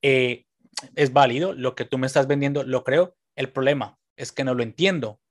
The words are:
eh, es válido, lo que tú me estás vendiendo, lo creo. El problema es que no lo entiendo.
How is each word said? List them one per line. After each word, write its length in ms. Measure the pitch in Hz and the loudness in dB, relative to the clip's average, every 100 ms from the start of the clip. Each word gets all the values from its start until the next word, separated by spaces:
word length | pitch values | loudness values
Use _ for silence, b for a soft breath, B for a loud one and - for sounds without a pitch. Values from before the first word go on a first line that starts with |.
eh, 440 | 143 131 127 123 _ _ _ - - - | 4 2 0 -4 _ _ _ -16 -12 0
es 160 | 143 | 2
válido, 420 | 131 131 123 180 | 6 4 4 -4
lo 200 | 147 127 | -2 -6
que 120 | 127 123 | -6 -6
tú 120 | 131 | -2
me 100 | 131 | 0
estás 200 | 147 135 | 0 2
vendiendo, 360 | 143 139 143 | 0 0 -2
lo 200 | 127 131 | -2 -2
creo. 320 | 127 143 185 _ _ - | 2 2 2 _ _ -10
El 160 | 135 | -8
problema 460 | - 131 147 107 _ _ _ | 0 0 0 -4 _ _ _
es 160 | 127 | -12
que 120 | - | -6
no 100 | 135 | -4
lo 100 | 123 | -2
entiendo. 560 | 117 117 185 175 113 107 _ | -4 0 0 0 -6 -10 _